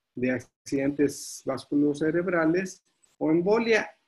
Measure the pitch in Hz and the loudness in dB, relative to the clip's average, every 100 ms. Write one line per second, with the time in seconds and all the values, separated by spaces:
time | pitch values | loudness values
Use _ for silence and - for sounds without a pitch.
0 | _ - 123 127 - _ - 139 139 143 | _ -4 -2 -2 -6 _ -6 -2 -2 2
1 | 143 - - - - 131 - 147 147 143 | 0 0 -14 -12 -8 -8 -2 0 0 0
2 | 156 160 180 175 160 175 190 - _ _ | 0 0 0 0 2 2 -2 -10 _ _
3 | _ _ 147 160 175 220 233 220 - - | _ _ 2 2 4 2 4 2 0 -12